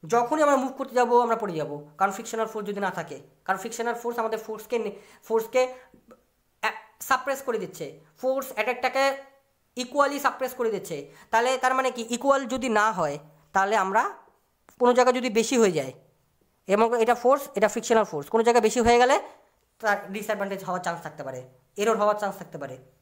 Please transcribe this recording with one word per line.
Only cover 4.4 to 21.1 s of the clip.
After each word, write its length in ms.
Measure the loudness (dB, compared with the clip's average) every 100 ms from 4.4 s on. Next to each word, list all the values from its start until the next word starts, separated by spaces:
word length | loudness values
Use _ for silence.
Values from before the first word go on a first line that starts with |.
| -8 -12 -6 -4
নে-, 120 | -4 -10 -20 -20
ফোর্সকে, 500 | -2 -2 0 0 0 -4 -20 _ _ -20 _ _ _ _
আহ, 80 | -6 -6 -18 _
সাপ্রেস 420 | -2 -2 -2 -6
করে 160 | -4 -4
দিচ্ছে, 420 | -6 -10 -14 -14 _ _
ফোর্স 340 | -2 -2 -4
অ্যাটাকটাকে 640 | -4 -2 -2 -2 2 0 0 -12 _ _ _ _ -10
ইকুয়ালি 440 | -6 2 2 2
সাপ্রেস 340 | -2 -2 -8
করে 160 | -2 -2
দিচ্ছে। 400 | -2 -6 -10 -12 -20 0
তাহলে 280 | 2 2 2
তার 160 | 0
মানে 160 | 2 0
কি? 160 | -2 -6
ইকুয়াল 360 | -2 2 2 2
যদি 220 | -4 0
না 240 | 2 2
হয় 260 | 0 -4 -4 -14 _ _
তাহলে 240 | 0 2 2
আমরা 340 | 2 2 0 -6 -20 _ _ _ _ _
কোনো 140 | 4
জায়গায় 240 | 6 4 4
যদি 140 | 2
বেশি 280 | 0 2 4
হয়ে 140 | 4
যায়, 200 | 2 -6 -12 _ _ _ _ _ _ -2
এবং 360 | 2 4 4
এটা 120 | 2
ফোর্স, 280 | 4 4 2 0
এটা 140 | 0 0
ফ্রিকশনাল 360 | 0 0 2
ফোর্স, 240 | 2 -4 -2
কোনো 140 | 2
জায়গায় 180 | 4 4
বেশি 180 | 4 2
হয়ে 180 | 4 6
গেলে 220 | 6 4 0 -18 _ _ _ _
তার 340 | -2 -2 -2
ডিসঅ্যাডভান্টেজ 520 | -10 -4 -4 -4 -6
হওয়ার 180 | -6 -4
চান্স 200 | -4 -6
থাকতে 200 | -10